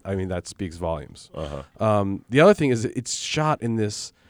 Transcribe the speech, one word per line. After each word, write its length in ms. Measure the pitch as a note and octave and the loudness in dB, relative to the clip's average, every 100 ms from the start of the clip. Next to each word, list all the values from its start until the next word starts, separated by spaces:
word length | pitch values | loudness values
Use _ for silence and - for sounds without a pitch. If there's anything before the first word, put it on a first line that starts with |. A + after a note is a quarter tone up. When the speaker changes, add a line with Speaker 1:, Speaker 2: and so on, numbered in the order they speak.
Speaker 1:
I 100 | G2 | -6
mean, 140 | G2 F#2+ | -4 -2
that 180 | F2+ - | -4 -6
speaks 300 | - F#2+ E2+ | -8 -8 -6
volumes. 540 | E2+ D#2+ - - - | -4 -4 -8 -18 -16
Speaker 2:
Uh-huh. 500 | D#2+ D#2 C#2+ C#2 - | -10 -8 -10 -12 -2
Speaker 1:
Um, 400 | A2 G#2 G2 G2 - | 2 2 2 -4 0
the 120 | B2+ | 6
other 120 | F3+ | 8
thing 160 | G#3 D3 | 8 4
is 140 | A#2 | 2
it's 300 | A2 - A#2+ - | 0 -4 -6 -8
shot 460 | - D3+ D#3 D3 | -4 -2 0 0
in 140 | A#2 A2+ | 0 0
this 360 | G#2 - - - | -2 -4 -12 -16